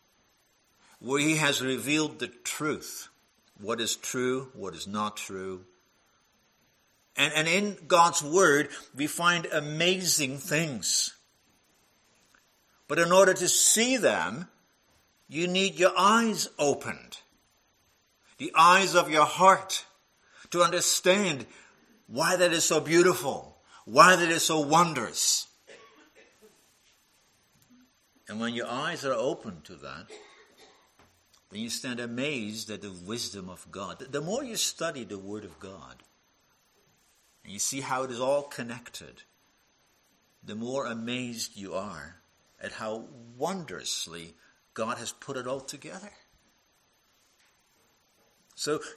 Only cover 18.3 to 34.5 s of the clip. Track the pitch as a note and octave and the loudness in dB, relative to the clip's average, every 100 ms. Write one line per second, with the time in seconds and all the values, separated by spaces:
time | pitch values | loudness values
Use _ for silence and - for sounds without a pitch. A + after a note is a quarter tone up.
18.3 | - C3+ D#3+ F3 F#3 F#3 F3 D#3 D3+ D3 | -12 0 6 8 8 6 4 4 4 4
19.3 | D3 F#3 F#3 - - - _ _ _ _ | 6 8 6 2 -8 -10 _ _ _ _
20.3 | - - F3 E3+ F3 - - F3+ G3 F#3+ | -20 -4 2 2 2 0 0 4 4 2
21.3 | C3+ G#2+ - - _ _ _ - A#2+ E3+ | -4 -10 -20 -20 _ _ _ -10 -4 0
22.3 | F3+ F3 E3 E3 D#3+ C3+ E3+ F3+ D#3+ C#3 | 2 2 2 2 0 4 4 6 4 -2
23.3 | F2 - - _ - - B2 F3 F3 E3+ | -6 -10 -20 _ -20 0 8 8 8 4
24.3 | E3 - D#3+ C#3+ D#3+ F3 C#3 F#2+ - - | 0 0 0 4 4 4 0 -6 -2 -2
25.3 | - - _ - - - _ _ - - | -2 -4 _ -20 -20 -20 _ _ -20 -20
26.3 | _ - _ _ _ _ _ _ _ _ | _ -20 _ _ _ _ _ _ _ _
27.3 | _ _ _ _ _ _ _ _ _ - | _ _ _ _ _ _ _ _ _ -14
28.3 | G#2+ A#2 A#2+ A2+ B2 D#3+ D3+ C3+ A#2+ C3 | -8 -6 -6 -6 -6 -6 -6 -4 -2 -2
29.3 | F3 A#2 E2 - C#2+ C2+ D2 G#2+ - - | -4 -10 -16 -18 -18 -16 -16 -18 -20 -20
30.3 | - _ _ - _ _ _ _ _ _ | -20 _ _ -20 _ _ _ _ _ _
31.3 | _ _ G2+ A#2 - C3 A#2+ A#2+ A#2+ D3 | _ _ -10 -8 -8 -8 -8 -8 -6 -6
32.3 | C3+ G#2 A2 A2 G2+ G2+ F2+ F2+ A#2 - | -6 -8 -10 -10 -12 -12 -14 -10 -8 -8
33.3 | G2+ F#2 F2 F2 F#2+ F#2+ E2+ C3 C#3+ D#3+ | -10 -14 -16 -16 -12 -12 -12 -10 -8 -6
34.3 | B3 C4 | -6 -6